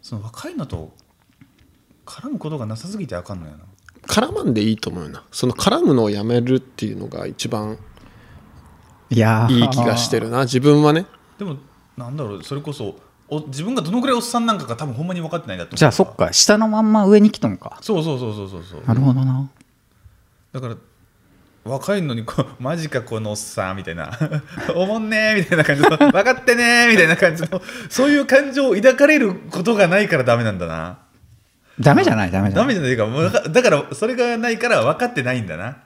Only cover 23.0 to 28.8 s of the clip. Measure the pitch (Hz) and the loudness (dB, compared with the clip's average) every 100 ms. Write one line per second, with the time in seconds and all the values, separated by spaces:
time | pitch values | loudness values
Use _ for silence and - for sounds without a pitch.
23 | 110 113 110 104 - - 95 95 87 85 | -8 -8 -8 -10 -10 -8 -6 -8 -10 -10
24 | 78 107 156 151 - - - 165 190 220 | -10 -6 -6 -6 -10 -12 -6 -2 -2 -2
25 | 220 220 214 214 180 170 151 143 381 320 | -2 0 0 0 0 0 2 4 2 4
26 | 294 190 214 247 - 240 240 240 240 220 | 4 4 2 0 2 2 4 4 6 6
27 | 165 165 180 165 165 185 - 254 214 - | 4 4 2 0 -6 -6 -8 -16 -12 0
28 | 277 294 269 269 285 262 269 196 | 2 4 4 4 2 0 0 4